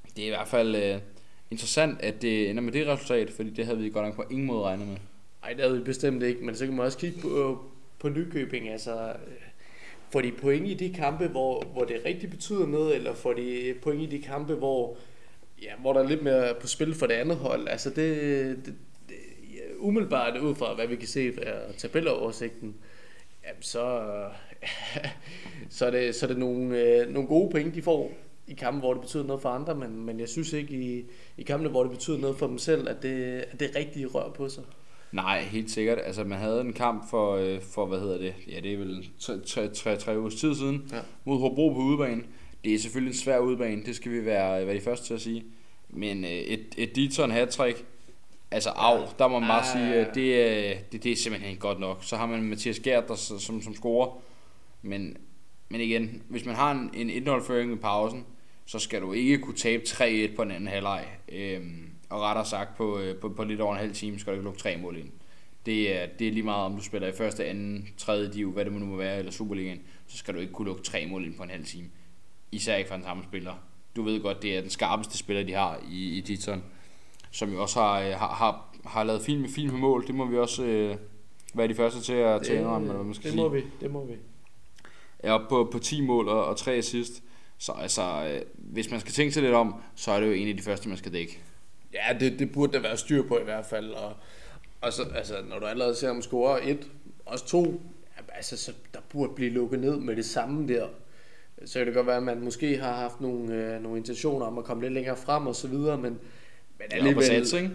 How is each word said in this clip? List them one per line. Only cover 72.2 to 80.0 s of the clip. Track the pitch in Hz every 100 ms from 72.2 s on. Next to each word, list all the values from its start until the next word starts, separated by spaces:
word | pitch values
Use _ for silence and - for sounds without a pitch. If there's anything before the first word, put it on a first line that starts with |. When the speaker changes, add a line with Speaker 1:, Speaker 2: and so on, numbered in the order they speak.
| - - -
Speaker 1:
Især | 104 107 101
ikke | 95
fra | 95
den |
samme | 92 90 90
spiller. | 95 87 92 - - - 117
Du |
ved | 107 110
godt, | 101 98
det | 104 95
er |
den | 98
skarpeste | - 90 107 110 -
spiller, | - 101
de | 95
har | 95 95 78 -
i, | 92 92 87
i |
Dietzson, | 101 98 - 95 92 - - - - - -
som | - 104
jo | 98
også | 104 120
har, | 107 101
øh, | 98
har, | 95 107
har, | - 113 - - - -
har | 110
lavet | 110 110
fint | 110 147
med, | 127
fint | 147 143
med | 127
mål. | 135 123